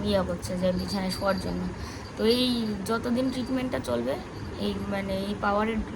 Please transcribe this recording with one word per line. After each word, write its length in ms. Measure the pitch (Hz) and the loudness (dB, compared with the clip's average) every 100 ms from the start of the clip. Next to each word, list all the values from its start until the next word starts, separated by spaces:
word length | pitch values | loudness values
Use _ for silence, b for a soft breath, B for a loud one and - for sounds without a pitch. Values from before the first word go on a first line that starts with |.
ইয়ে 180 | 202 196 180 | 0 2 2
করছে 240 | 175 - 180 | -2 -2 0
যে 100 | 185 | 2
বিছানায় 400 | 185 185 196 185 185 | 2 0 -2 -2 0
শোয়ার 200 | 196 190 | 2 2
জন্য। 220 | 180 180 180 - B B B | 0 -2 -4 -6 B B B
তো 80 | - 214 | 0 4
এই 180 | 247 254 240 220 202 190 | 6 4 2 0 -2 0
যতদিন 400 | 233 240 240 262 | 0 2 2 2
ট্রিটমেন্টটা 480 | 254 240 254 254 254 247 | 0 -2 -2 0 -2 0
চলবে, 260 | 120 240 220 - - - - | 0 0 -2 -6 -8 -8 -4
এই 120 | 202 196 202 | -2 -2 -2
মানে 240 | 196 196 190 196 | -2 -2 -2 -2
এই 60 | 202 | 0
পাওয়ারের 340 | 208 202 220 220 - | 2 2 2 0 -2